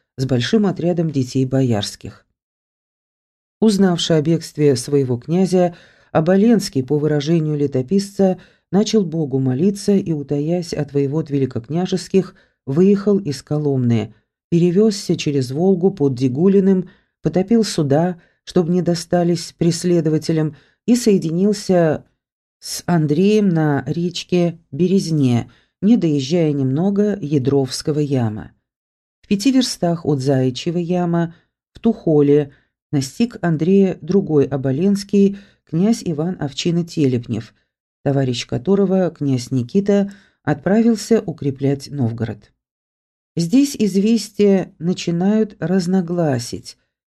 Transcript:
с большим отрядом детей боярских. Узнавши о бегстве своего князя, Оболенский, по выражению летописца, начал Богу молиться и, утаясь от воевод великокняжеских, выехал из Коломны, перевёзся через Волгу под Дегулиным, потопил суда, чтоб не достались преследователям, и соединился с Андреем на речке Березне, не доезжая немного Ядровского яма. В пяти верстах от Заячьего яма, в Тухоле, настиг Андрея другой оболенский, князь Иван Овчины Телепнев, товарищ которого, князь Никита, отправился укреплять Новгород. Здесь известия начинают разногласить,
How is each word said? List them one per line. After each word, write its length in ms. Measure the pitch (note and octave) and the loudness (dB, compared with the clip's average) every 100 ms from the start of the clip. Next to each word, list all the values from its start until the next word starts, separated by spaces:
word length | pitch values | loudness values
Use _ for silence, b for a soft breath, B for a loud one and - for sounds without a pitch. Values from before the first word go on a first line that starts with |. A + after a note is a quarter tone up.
| b - | b -8
с 80 | C3 | -2
большим 400 | B2 B2 A3+ G3 | -2 0 0 0
отрядом 460 | - E3 F3 E3 | 0 -2 0 -2
детей 340 | C#3 B2 C3 C3 | -2 -2 -2 0
боярских. 800 | C3 C3 G#2 - - - - _ _ _ _ _ _ _ _ _ _ _ _ _ - | 0 0 0 -4 -12 -18 -18 _ _ _ _ _ _ _ _ _ _ _ _ _ 0
Узнавши 520 | A3 F#3+ F#3+ E3+ - | 2 4 2 2 0
о 80 | D#3+ | 0
бегстве 540 | D3 E3 - - D3 A#2+ | 2 -2 -4 0 2 2
своего 420 | D3 C#3+ B2+ B2 | 0 0 0 -4
князя, 580 | D3 F3 F#3 F3+ F3 F3 B B B | -2 0 2 2 0 -2 B B B
Оболенский, 720 | D#3 D#3+ F#3+ A3+ A3+ - C3+ | -2 2 4 4 2 0 -4
по 140 | B2 D3 | -2 0
выражению 600 | D3+ D3+ C#3+ E3+ D3+ D3 | 0 0 0 0 0 -2
летописца, 840 | C#3+ C3 B2+ G3 G3 - F#3+ F3+ B B B | -2 -2 0 -2 -2 0 0 0 B B B
начал 340 | F#3 G#3+ A3 E3+ | 0 2 0 0
Богу 340 | D#3+ C#3+ C3+ | -2 -2 -2
молиться 540 | C3 B2+ F#3+ G3+ - | -2 0 0 0 0
и, 180 | G3 F#3+ | 0 0
утаясь 600 | D3+ C#3+ C#3+ D3+ F3 E3+ | -4 -4 -4 -2 -4 -4
от 200 | - C#3+ | -6 -4
воевод 360 | C#3+ C#3 D3+ D3+ | -2 -2 -2 -2
великокняжеских, 1040 | C#3 B2+ B2+ B2 E3 F#3 F#3 - F#3+ F3 - b b - | -2 -2 -4 -6 -4 -2 -4 0 -2 -2 -8 b b -4
выехал 540 | C#3+ F#3+ G3+ G#3 G3 | 2 4 4 2 0
из 220 | G3 C3+ | -2 -8
Коломны, 720 | - D3+ D3 C3+ A#2+ A#2 G#2 b b _ - | -6 -4 -2 0 2 0 -2 b b _ -2
перевёзся 680 | E3+ F3 F3 A3 G3+ - E3 | 2 2 4 2 0 -4 -4
через 360 | D3+ C#3+ B2+ | -2 -2 -4
Волгу 400 | C#3 F#3+ F#3 F#3+ | 0 0 2 0
под 240 | - C#3 B2 | 0 -2 0
Дегулиным, 720 | C3 C3 F#3+ G3 F#3+ F#3 F3+ B B B | -2 2 2 4 4 2 -2 B B B
потопил 420 | D#3+ F3+ F#3+ A3+ | -2 -2 2 2
суда, 560 | G#3 - C#3+ C#3+ F3+ F3 b b | 2 0 0 2 0 -4 b b
чтоб 260 | - F#3 E3 | -4 -2 0
не 120 | F3+ | 0
достались 720 | E3+ E3+ - F3 E3+ E3+ - - | 0 -2 -2 0 0 -2 -4 -2
преследователям, 1000 | E3 E3+ F3+ E3+ D#3+ D#3 D#3 D#3+ D#3 - b b - | -2 0 0 0 2 0 0 -2 -2 -6 b b 0
и 100 | A#3+ | 2
соединился 1120 | A3 G3 D#3+ E3+ G3+ G3+ - F3+ E3 C#3 - _ _ _ _ _ | 4 2 2 0 0 0 0 2 2 0 -8 _ _ _ _ _
с 240 | - - - | -14 -10 -2
Андреем 640 | F3 D3+ D3 G3+ G#3+ G3+ | 0 2 2 2 4 2
на 340 | E3 D3+ C#3 C3 | 2 2 0 -2
речке 760 | E3+ F3 F3+ - F3+ E3+ E3+ _ | -4 -4 -6 -4 0 0 -4 _
Березне, 800 | C#3 F3+ G3 D#3+ D#3 C3 A#2+ - b b - | -2 0 0 0 0 2 0 -2 b b -2
не 160 | G3 A#3 | 2 2
доезжая 540 | E3+ C#3+ C3 F3 D#3 | 2 0 0 0 0
немного 680 | C#3+ C3 C#3 G3 G3+ G#3 G3 | 0 0 0 0 0 0 -2
Ядровского 800 | C#3+ D3 B2+ C#3 C3 - - D3 | -2 0 2 0 0 -6 -4 -4
яма. 520 | C#3+ C3+ A2+ G#2+ - _ _ _ _ _ _ _ | -2 -2 -2 -6 -14 _ _ _ _ _ _ _
В 60 | - | -4
пяти 240 | G3+ C4+ | -2 2
верстах 540 | B3+ B3 - F3 E3+ - | 2 0 -2 -4 -2 -2
от 140 | C#3+ | -2
Заячьего 580 | C3+ C3+ C3 B2+ F3 E3+ | 0 0 0 -2 -6 -4
яма, 580 | E3+ F3+ F3 E3+ E3+ B B _ _ | -2 -2 0 0 -2 B B _ _
в 60 | - | -4
Тухоле, 720 | A3+ A3 E3+ D3+ C#3+ D3 C#3+ B B _ - | -2 -2 2 4 6 4 2 B B _ -6
настиг 460 | C#3+ C3+ - A#3+ - | -4 -4 -2 -4 -2
Андрея 560 | E3+ D3+ D#3+ G3 F#3+ - | -2 0 2 4 4 0
другой 440 | D#3 G3 D3+ D3+ C3+ | -2 0 2 2 2
оболенский, 920 | C#3 C3+ C3 G3 G3+ - G3+ G3 G3 B B - | 0 -2 0 0 0 0 4 4 0 B B -6
князь 380 | D#3+ G#3 A#3 F3+ | 0 0 0 -2
Иван 320 | D3 E3+ F3+ | -4 -4 -4
Овчины 460 | C#3+ - F3 E3+ E3+ | -8 -4 -2 -2 -2
Телепнев, 680 | E3 C#3 B2 A#2+ G#2+ - _ _ _ _ _ | 0 0 0 -4 -8 -10 _ _ _ _ _
товарищ 420 | C#3+ C3+ C3 A#2+ - | -2 -2 -2 -4 -6
которого, 640 | - D3 G3 F#3+ F#3+ F3 | -6 0 2 2 0 -2
князь 420 | E3 C#3+ B2+ A#2+ | -2 -2 -2 -2
Никита, 600 | C3 A#2+ G3 G3+ G3+ G3+ B B B | -4 -2 -2 2 0 0 B B B
отправился 800 | - D3+ F3 G#3+ A3+ A3 - A3+ | -6 -4 0 2 2 0 0 0
укреплять 680 | F#3+ - C#3 C3+ C#3 C#3 - | 0 -6 -6 -4 -2 -2 -6
Новгород. 600 | C#3+ A2+ A2+ A2 G2+ _ _ _ _ _ _ _ _ _ - | -4 -4 -4 -8 -10 _ _ _ _ _ _ _ _ _ -6
Здесь 400 | E3+ C4 C#4 - | 0 2 2 0
известия 960 | G#3 F#3+ G#3+ A3+ - - G3+ F#3+ E3 - | -2 0 2 0 -2 0 2 2 0 -6
начинают 800 | E3 F#3 - E3+ F#3+ A3 G#3+ - | -6 -4 -4 -2 0 0 0 -4
разногласить, 1160 | D#3+ F#3+ F3 F#3+ E3 F3 D#3+ B2 A#2 F2+ - - _ _ _ | -2 -2 0 -2 -2 -2 -2 -2 -6 -12 -14 -20 _ _ _